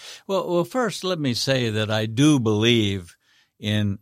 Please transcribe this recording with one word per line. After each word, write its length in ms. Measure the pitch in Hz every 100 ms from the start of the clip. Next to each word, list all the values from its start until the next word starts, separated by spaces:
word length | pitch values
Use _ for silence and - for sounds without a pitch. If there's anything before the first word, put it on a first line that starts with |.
| - - -
Well, 200 | 196 156
well, 160 | 175
first, 400 | 170 254 233 -
let 140 | 185 180
me 140 | 143
say 380 | 117 - 135 120
that 180 | 107 107
I 160 | 110 110
do 340 | 113 147 147
believe 800 | 110 104 113 120 104 98 85 - _ _ _ _
in 400 | 107 107 104 98